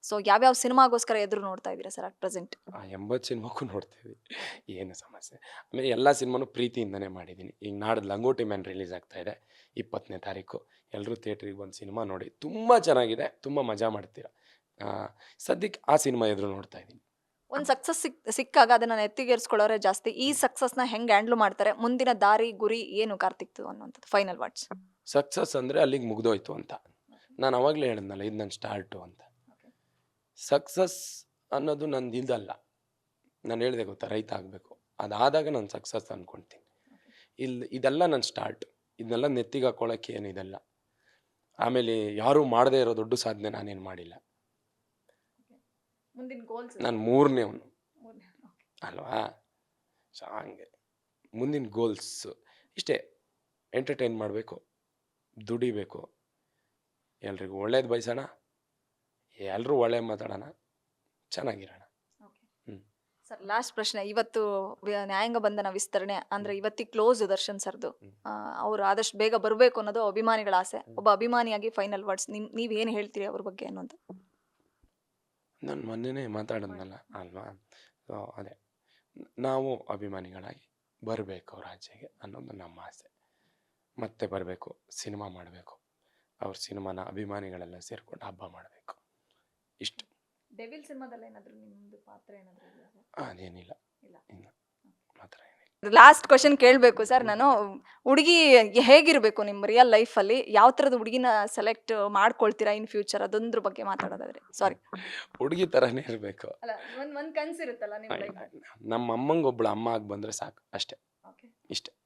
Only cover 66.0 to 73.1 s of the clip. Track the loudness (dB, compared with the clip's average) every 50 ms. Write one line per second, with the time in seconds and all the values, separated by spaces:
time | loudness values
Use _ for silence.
66 | -4 -2 -6 -8 -6 _ -8 -6 -6 -6 -8 -4 -4 -6 -6 -6 -12 -6 -2 2
67 | 4 4 4 4 2 -2 0 -2 -2 -6 -8 -8 -10 -10 -10 -10 -10 -12 -12 _
68 | -20 -20 _ _ _ -12 -10 -10 -10 -10 -8 -6 -4 -4 -2 0 2 2 2 2
69 | 0 -4 -2 0 0 2 2 2 2 0 6 6 6 6 6 2 -6 -4 -2 -2
70 | -2 -2 -2 0 2 2 2 2 0 2 2 0 0 0 -8 -12 -14 -12 -12 0
71 | 4 4 4 4 2 0 0 0 0 0 -2 -4 -4 -4 -4 -4 -4 -4 -4 -6
72 | -4 -4 -4 -4 -6 -10 -8 -12 -12 -10 -8 -8 -6 -4 -2 -2 -2 -2 -2 -4
73 | -6 -6